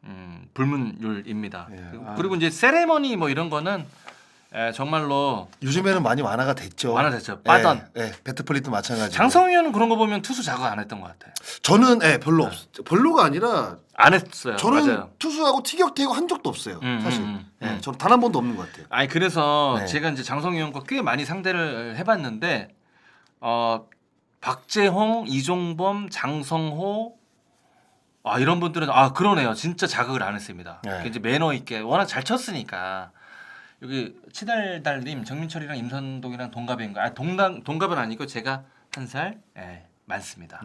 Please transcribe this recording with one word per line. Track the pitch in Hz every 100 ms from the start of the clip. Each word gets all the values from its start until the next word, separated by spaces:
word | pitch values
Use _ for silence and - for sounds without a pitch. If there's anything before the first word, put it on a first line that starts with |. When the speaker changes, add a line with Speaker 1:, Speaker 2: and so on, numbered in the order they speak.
Speaker 1:
음, | 98 95 90 87 90
불문율입니다. | - 135 143 120 92 110 104 101 107 104 95 87
Speaker 2:
예. | 95 90
Speaker 1:
그리고, | 113 -
Speaker 2:
아. | 107
Speaker 1:
그리고 | 180 185
이제 | 165
세레머니 | 160 240 320 339 311 277 214
뭐 | 156
이런 | 139 170
거는, | 151 165 196 143 - - - _ _ _
예, | - 113
정말로 | 113 139 156 151 139 143 117 90 -
Speaker 2:
요즘에는 | 131 151 190 190
많이 | 135 123
완화가 | 123 110 131 135
됐죠. | 95 - 131
Speaker 1:
완화됐죠. | 117 147 120 - 101
Speaker 2:
예, |
Speaker 1:
빠던. | - 170 202 131 - -
Speaker 2:
예, | 113 95
배트플립도 | - - - 143 139
마찬가지고. | 107 - 117 110
Speaker 1:
장성희 | 170 233 339 370
의원은 | 359 320
그런 | 226 233
거 | 226
보면 | 220 208
투수 | - 254
자극 | 180 123 127
안 | 104
했던 | 104 104
것 | 90
같아요. | 87 - - - -
Speaker 2:
저는, | - 190 254 240
예, | 160 139
별로 | - 160 123
Speaker 1:
네. | - - -
Speaker 2:
없-, | -
별로가 | 185 285 320 170
아니라 | 143 226 208 110 87 _ -
Speaker 1:
안 | 139
했어요. | 185 - - 127 104
Speaker 2:
저는 | 202 285 294
Speaker 1:
맞아요. | 226 92 _
Speaker 2:
투수하고 | 320 302 302 269
티격태격 | - 320 359 - 277 247
한 | 339
적도 | 359 -
없어요, | - - 87
Speaker 1:
음, | 123 120
Speaker 2:
사실. | 110 120
Speaker 1:
음, | 104
음, | 101 - _
Speaker 2:
예, | 110
Speaker 1:
음. | 104
Speaker 2:
저는 | - 135
단 | 156
한 | 247
번도 | 240 156
없는 | 123 104
것 | 87
같아요. | - 82
Speaker 1:
아니, | 117 135
그래서 | 160 185 165 147 147 143 120
Speaker 2:
네. | 98
Speaker 1:
제가 | 147 160
이제 | 139
장성희 | 127 131 160 170
의원과 | 156 139 139
꽤 | 269
많이 | 196 123 139
상대를 | 175 185 180 160 120 117 110
해봤는데, | 185 214 139 110 170 135 95 _ _ _ _ _ _ _
어, | 123 117 117 113 113 _ _ _ _ _ -
박재홍, | 131 _ 214 202 180 214 226 214
이종범, | 135 135 180 175 165 190 202 202
장성호, | - 131 151 139 160 160 151 190 208 226 - _ _ _ _ _ _ _ _ _ _ -
아, | 113
이런 | 135 175
분들은, | 170 165 156
아, | 127 131
그러네요. | 135 190 190 127 110
진짜 | 160 175 185
자극을 | - 123 131
안 | 98 101
했습니다. | - 90 87 85
Speaker 2:
네. | 104 95
Speaker 1:
그 | 101
이제 | 117
매너 | 107 135 160
있게 | 135 - 113
워낙 | 110 156 196
잘 | 127
쳤으니까. | 135 247 247 175 104 95 92 95 90 _ - - - - - _
여기 | 127 135 113 - -
치달달님, | - 214 233 202 170 151 139 127 156 -
정민철이랑 | 139 160 165 151 123
임선동이랑 | 120 135 135 131 123 123 123
동갑인가? | 117 120 - 110 101
아, | 113 -
동갑, | 147 185 190 180
동갑은 | - 156 190 165
아니고 | 113 113 139
제가 | 120 135 135 135 _ _ -
한 | 127
살, | 135 170 214 _ -
예, | 90 90 87 _ _
많습니다. | 95 - - 82 -